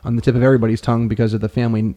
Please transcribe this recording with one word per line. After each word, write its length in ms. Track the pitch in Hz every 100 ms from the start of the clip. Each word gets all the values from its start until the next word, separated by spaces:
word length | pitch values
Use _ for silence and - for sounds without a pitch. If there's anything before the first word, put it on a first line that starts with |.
on 120 | - 117
the 60 |
tip 120 | 135
of 80 | 120
everybody's 380 | 131 131 113 110
tongue 260 | - 117 113
because 240 | 110 113
of 60 | 110
the 80 | 110
family, 460 | - 117 110 110